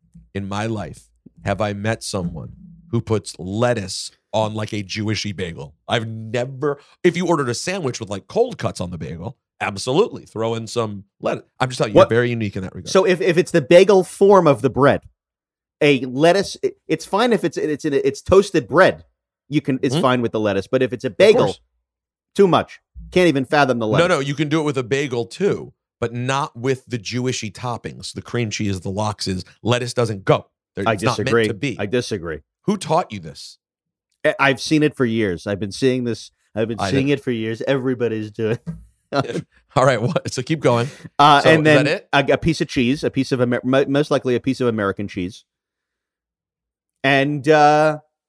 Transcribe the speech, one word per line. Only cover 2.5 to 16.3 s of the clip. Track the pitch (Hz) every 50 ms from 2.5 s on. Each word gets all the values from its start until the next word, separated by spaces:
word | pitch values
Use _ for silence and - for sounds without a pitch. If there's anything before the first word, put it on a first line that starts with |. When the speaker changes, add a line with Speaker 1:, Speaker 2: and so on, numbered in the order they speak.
| - - - - - - - -
Speaker 1:
who | 117 117
puts | - - 110 101 - - - -
lettuce | 85 92 101 110 123 123 120 107 95 92 - - - - _ _ _ _
on, | - 110 110 107 107
like, | 107 107 -
a | 113 104
Jewishy | 101 92 - 107 104 110 104 - - 104 92
bagel. | 78 90 85 82 76 71 73 - _ _ -
I've | 110 120 110
never, | 113 110 110 110 110 113 120 123 139 135 127 151 143 139 - - _ _ _
if | - 180 -
you | 175 185
ordered | 160 170 143 139 120
a | 117
sandwich | - - 175 190 202 156 127 - -
with, | 110 92
like, | 101 95 -
cold | - - 220 247 247 190 -
cuts | - 95 - -
on | 90 87
the | 90 78
bagel, | 82 67 85 85 90 - - _ _ _ _ -
absolutely | 101 104 101 98 - 131 135 175 240 - 131 87 -
throw | - - 107 110 113 117
in | 113 113
some | 107 - 120 113 107 104 95 - _ _ _
lettuce. | - - - 113 - _ _ -
I'm | 131 127
just | 127 160
telling | 143 110
you, | 104
Speaker 2:
What? | 170 190 -
Speaker 1:
you're | 113 120
very | 120 123
unique | 120 113 107 98 -
in | 98
that | 92 - -
regard. | 92 - -
Speaker 2:
So | - 190 190
if, | 185 151 160
if | 185 190 156
it's | 175 127 -
the | - 165
bagel | 123 - 170 180 196 202 202 185 165
form | - - - 202 196 202 185 170
of | 147 131 110
the | 131 127
bread, | 107 123 139 135 - - - - _ _ _ _ _ _ _ _ _ _ _ _ _ -
a | 151 147 143 120 131
lettuce, | 127 123 135 156 170